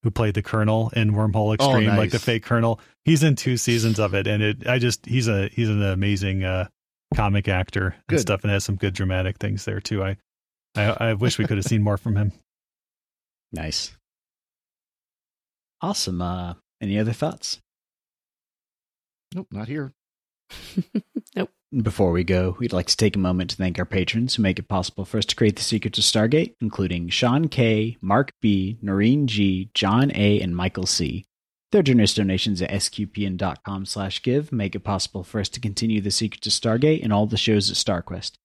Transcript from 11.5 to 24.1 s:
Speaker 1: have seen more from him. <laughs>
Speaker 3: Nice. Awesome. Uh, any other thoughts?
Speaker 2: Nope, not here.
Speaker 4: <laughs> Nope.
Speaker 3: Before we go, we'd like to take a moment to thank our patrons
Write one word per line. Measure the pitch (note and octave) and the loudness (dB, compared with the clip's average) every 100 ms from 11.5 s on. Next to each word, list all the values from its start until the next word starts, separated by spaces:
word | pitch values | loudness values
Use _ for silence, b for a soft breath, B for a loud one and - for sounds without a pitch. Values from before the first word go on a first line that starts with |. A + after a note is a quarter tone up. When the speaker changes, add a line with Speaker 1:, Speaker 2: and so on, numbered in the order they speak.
| G#2 | 0
Speaker 1:
have | F#2+ | 0
seen | A2+ | 2
more | G#2 G2+ | 2 0
from | - G2+ | 0 0
him. | G#2 - | 0 -2
<laughs> | _ _ _ _ _ _ _ _ _ _ _ | _ _ _ _ _ _ _ _ _ _ _
Speaker 3:
Nice. | - - - - - _ _ _ _ _ _ _ _ _ _ _ _ _ _ _ _ _ _ | -10 -6 -6 -8 -14 _ _ _ _ _ _ _ _ _ _ _ _ _ _ _ _ _ _
Awesome. | E3+ G3 - F2+ | -6 -4 -4 -4
Uh, | F2 F2+ F2 F2+ _ _ | -4 -4 -8 -10 _ _
any | G#2 G2+ | -2 0
other | A2 | 0
thoughts? | A2+ D3 - - - _ _ _ _ _ _ _ _ _ _ _ _ _ _ _ _ _ | -2 -4 -6 -10 -10 _ _ _ _ _ _ _ _ _ _ _ _ _ _ _ _ _
Speaker 2:
Nope, | F3+ - | -12 -10
not | G2 A2 | -10 -8
here. | D3 C3+ - _ _ _ _ _ | -8 -8 -12 _ _ _ _ _
Speaker 4:
<laughs> | - - - - G#3+ - - - | -20 -8 -6 -4 -6 -6 -12 -10
Nope. | - - _ _ C3+ | -8 -8 _ _ -2
Speaker 3:
Before | G#2+ F#2 F#2+ | -2 2 2
we | E2+ | 2
go, | F2 F#2 F#2 F2 | 2 2 0 -2
we'd | A#2 | -4
like | F2+ F2 | -2 -2
to | - | 2
take | A2 | 2
a | G2 | 2
moment | F#2 F2+ F2 | 0 0 -2
to | - | -2
thank | F#2+ F2 | -4 -2
our | |
patrons | F2+ F#2+ F2+ | -2 -2 -2